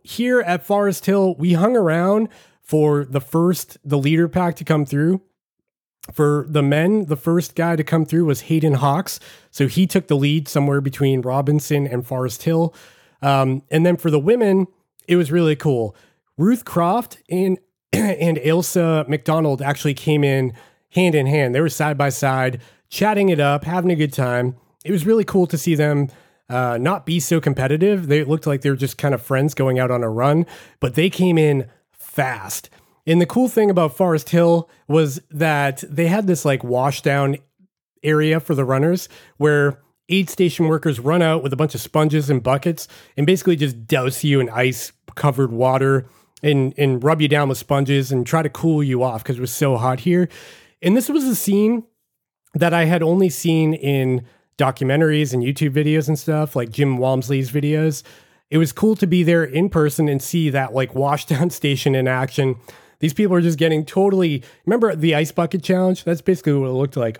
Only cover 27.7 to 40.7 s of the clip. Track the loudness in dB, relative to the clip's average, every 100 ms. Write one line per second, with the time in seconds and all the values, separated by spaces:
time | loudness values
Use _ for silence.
27.7 | 0 0 0 0 0 0 -2 -2 -2 -2
28.7 | -2 -4 -4 -2 -2 -2 0 0 0 0
29.7 | 0 0 -2 -2 0 2 2 -2 -8 -20
30.7 | _ -4 0 0 0 2 4 2 2 -4
31.7 | -12 _ -20 -10 -6 -4 -6 -10 -12 -14
32.7 | _ _ _ 0 2 2 0 0 2 2
33.7 | 2 0 0 0 0 0 2 4 2 0
34.7 | _ 0 2 2 -2 -10 -4 0 0 -2
35.7 | -4 -8 -2 0 0 0 0 0 -2 -2
36.7 | 0 0 -2 0 0 0 -4 _ _ _
37.7 | _ _ _ -2 0 2 0 0 -2 0
38.7 | 2 2 0 -4 -18 -20 -2 2 2 2
39.7 | -2 _ _ -2 -2 0 0 0 2 0